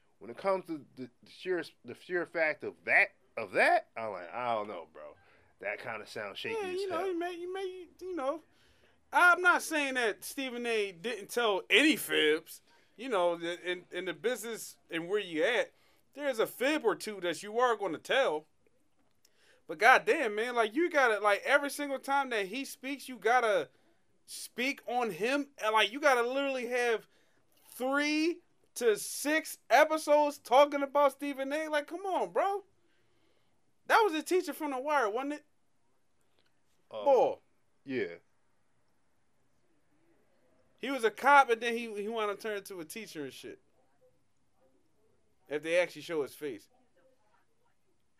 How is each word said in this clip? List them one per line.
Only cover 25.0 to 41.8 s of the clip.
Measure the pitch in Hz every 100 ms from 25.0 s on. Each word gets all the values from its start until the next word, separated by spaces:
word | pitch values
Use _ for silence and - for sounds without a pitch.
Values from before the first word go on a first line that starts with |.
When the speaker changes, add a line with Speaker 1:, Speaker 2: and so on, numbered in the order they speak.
| 233
Speaker 2:
him. | 165 233 285 277 -
And, | 214
like, | 220 202
you | 277
gotta | 294 240 240
literally | 269 277 262 233
have | 247 240 214 - _ _ _ _ _ - -
three | 254 285 294 302 330 339 _ _ _
to | - 233 208
six | - - 285 311 311 - -
episodes | 247 311 311 311 294 294 -
talking | - 262 294 285
about | 277 285 277
Stephen | 269 285 269 269
A. | 302 311
Like, | 302 294
come | 349
on, | 392 320 180
bro. | 214 381 403 - _ _ _ _ _ _ _ _ _ _ _ -
That | 381
was | 427
a | 311
teacher | 302 359 285
from | 262 294
The | 254
Wire, | 294 285 214
wasn't | 226 285
it? | 294 _ _ _ _ _ _ _ _ _ _ _ _ _ _ _
Speaker 1:
Uh, | 214
Speaker 2:
Boy. | 277 247 147 - _ _ _ _ 139
Speaker 1:
yeah. | 127 87 85 _ _ _ _ _ _ _ _ _ _ _ _ _ _ _ 294 _ 302 330 _ _ _ _ _ _ _
Speaker 2:
He | 247
was | 269
a | 220
cop, | - 254 285 254
and | 226
then | 240
he, | 226